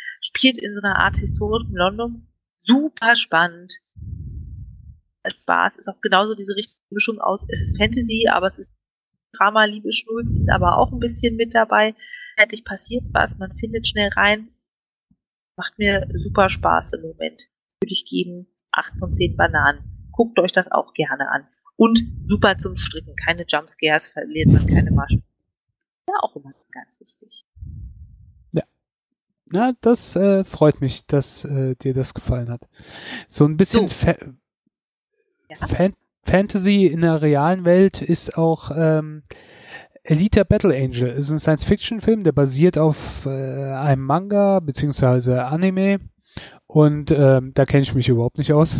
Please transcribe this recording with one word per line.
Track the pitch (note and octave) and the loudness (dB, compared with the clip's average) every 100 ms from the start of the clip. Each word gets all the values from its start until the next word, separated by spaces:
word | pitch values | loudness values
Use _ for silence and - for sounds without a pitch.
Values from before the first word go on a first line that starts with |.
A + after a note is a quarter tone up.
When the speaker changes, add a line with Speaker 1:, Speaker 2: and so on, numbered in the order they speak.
| - - | -18 -8
Speaker 1:
spielt | - - C4 A#3+ | -8 0 0 0
in | G#3 | -6
so | G3+ | -4
einer | G3 F#3 | -2 0
Art | G3 - | 0 0
historischen | G3+ - G#3 A3 A#3 F#3 | -4 -4 -2 -4 -4 -2
London. | F3+ G#3 A#3 A#3 - _ _ _ | -2 -2 -8 -10 -18 _ _ _
Super | - C4 D4+ - A3+ A#3 | 2 2 2 -2 2 2
spannend. | - E3 F3 E3+ F#3 - _ - - - - - - - - - - - _ _ - | 2 0 0 -4 -6 -6 _ -18 -14 -12 -12 -14 -14 -16 -18 -20 -20 -20 _ _ -12
Spaß, | - - - F#3+ - | -10 -2 0 0 -2
ist | - | -12
auch | - | -8
genauso | G3+ F#3+ G#3+ G#3+ | 0 0 0 -4
diese | G3 G3 | -8 -8
richtige | A3 _ _ | -10 _ _
Mischung | G3+ A3 G#3+ | -4 -4 -2
aus, | - G3 - | -4 -4 -6
es | - | -4
ist | - - | -2 0
Fantasy, | G#3+ B3+ A#3 A3 A3+ | 0 0 -2 0 2
aber | - F#3+ | 2 0
es | F#3+ | -6
ist | G3 _ _ _ _ _ _ | -16 _ _ _ _ _ _
Drama, | - G3 G#3+ G#3+ | 0 2 4 2
Liebe, | G#3+ G#3 | 0 -6
Schnulz, | G#3+ - A3+ A#3 | -6 -4 -6 -2
ist | - - | 0 2
aber | G3 F3 - | 2 2 2
auch | - | 0
ein | A#3+ | -2
bisschen | A#3+ A#3 A#3+ A3+ | -6 -2 -4 -2
mit | A#3 A#3 | -2 0
dabei. | A3 G#3+ G#3+ A3 - - - - | 2 2 0 -2 -18 -20 -8 -2
Fertig | G#3+ A3 - | -2 -2 -12
passiert | G3 - A#3+ - | -14 -8 -8 -4
was, | - - - | -2 -2 -4
man | F#3+ - | -12 -10
findet | A3 A3+ G3 | -8 -4 -4
schnell | G#3 G3+ | -2 -2
rein. | G3 G3+ G#3+ A3 _ _ _ _ _ _ _ _ _ _ - | 2 2 0 -4 _ _ _ _ _ _ _ _ _ _ -14
Macht | - - | -12 -4
mir | G#3 G3 F#3 | -2 0 -2
super | - G3 G3+ F#3+ | -6 -2 0 2
Spaß | - E3+ E2 - | 0 0 0 -2
im | - | -10
Moment. | D#3+ - D#2+ - - _ _ _ | -12 -10 -10 -10 -20 _ _ _
Würde | - | -6
ich | F#3 - | -6 -6
geben, | F3+ F3+ F3 F#3 _ _ | -6 -6 -10 -18 _ _
acht | - - - | -6 -6 -10
von | F#3 | -6
zehn | - F3 - | -2 -2 0
Bananen. | E3+ D#3 C#3+ D3 - - - | 0 2 0 0 -10 -18 -10
Guckt | - A#3 G3 | -2 0 2
euch | F3+ | 2
das | F#3 F3+ | 0 0
auch | - - | -2 -2
gerne | - D3 C3+ C3+ | -6 -4 -4 -4
an. | C#3+ - _ _ - | -6 -8 _ _ 2
Und | A3+ A3+ - - - | 4 4 0 -8 -4
super | G3+ G#3+ F#3 | 0 2 0
zum | F#3+ F3+ | -6 -6
Stricken. | - - - - | -8 -8 -12 -8
Keine | - E3+ E3+ | -6 -6 -4
Jumpscares, | D3+ D#3 - D#3 D#3 - | -4 -6 -4 0 0 -2
verliert | - D3 D#3 D#3 | -10 -8 0 4
man | - - | 6 4
keine | - - | 2 2
Maschen. | - C#3 - - _ _ _ _ _ _ _ - | 0 0 -4 -4 _ _ _ _ _ _ _ -8
Ja, | G4+ | -4
auch | D#4 C#4+ | -6 -8
immer | C#4 - _ | -20 -20 _
ganz | C4 - _ | -20 -20 _
wichtig. | _ _ _ - _ _ - - - - - - - _ _ | _ _ _ -20 _ _ -18 -16 -18 -18 -20 -20 -20 _ _
Speaker 2:
Ja. | D#3+ - _ _ _ _ _ _ _ _ | -6 -6 _ _ _ _ _ _ _ _
Na, | F3+ B3 B3 | 0 0 2
das, | A#3 A#3+ - F3 | 2 2 0 0
äh, | G3 G3 | 4 2
freut | F#3+ - D3+ - | 0 2 2 4
mich, | C3+ - - | -4 -6 -2
dass, | C#3+ - - C#3+ | -2 -2 -10 -6
äh, | C#3 C3 B2+ | -2 -2 -4
dir | C#3 | -4
das | C3 C3 | -4 -4
gefallen | - - B2 A#2+ | -6 -4 -4 -4
hat. | A#2+ - _ - - - - - | -10 -14 _ -20 -20 -16 -16 -14
So | - D3 | 2 2
ein | D#3 | 4
bisschen | F#3+ A3+ G3 | 2 2 0
Speaker 1:
So. | - | 0
Speaker 2:
Fa-, | - - - B2+ _ _ _ _ _ _ _ _ _ _ _ | -2 -2 -8 -20 _ _ _ _ _ _ _ _ _ _ _
Speaker 1:
Ja? | - - | -8 -4
Speaker 2:
Fan-, | - F#3 - _ _ | 0 0 -2 _ _
Fantasy | - F3+ G3+ G3+ F#3 G3+ F3+ | 0 2 2 0 2 4 4
in | E3 | 4
der | E3+ D#3+ | 2 2
realen | D3+ C#3+ D#3 F#3+ F3 | 2 2 2 0 4
Welt | F3+ F#3+ - | 6 4 2
ist | - E3+ - - | -2 -2 -2 0
auch, | E3 D#3+ - C#3+ | 0 0 -4 0
ähm, | D#3+ D#3 D#3 D3+ - - - - - - - - - | 2 2 -2 -12 -18 -20 -20 -20 -20 -20 -20 -20 0
Alita | D#3 G#3 - | 2 4 4
Battle | F#3+ G#3 G3 C3+ | 4 4 4 2
Angel. | C3 A#2+ B2 | 0 -2 -2
Ist | B2+ C#3+ | -2 -2
ein | D3+ | 0
Science-Fiction-Film, | D#3+ D3+ - G#3 - A3+ A3 A3 | 2 0 2 -2 -2 -2 0 2
der | F3 | 2
basiert | C#3 C#3 C3 F3 D3+ | 2 2 4 2 4
auf, | D#3 D3 - - C3+ | 0 0 -8 -10 -8
äh, | |
einem | C3+ C3+ C3+ C3+ C3+ D3 C3+ | -6 -6 -8 -8 -4 0 0
Manga | C3+ D#3 G3+ G3+ G3 F#3+ | 2 -2 0 2 2 2
beziehungsweise | D#3 - D3 C3 B2+ B2+ B2 B2 B2 | -2 -4 -4 2 2 2 2 -2 -2
Anime. | D#3+ F#3+ F#3 G3 G3 - _ _ - - - _ | 0 0 2 0 0 -4 _ _ -20 -20 -20 _
Und, | D3+ D3+ D3 C#3+ | 4 4 2 0
ähm, | D3 C#3 C3 C3 | 4 6 4 2
da | C#3 C3+ | 0 2
kenn | C#3+ | 2
ich | C3+ | 2
mich | C3 A#2+ | 0 2
überhaupt | A#2 A#2+ - | 2 0 -2
nicht | C#3+ | 2
aus. | D3+ D#3+ | 4 2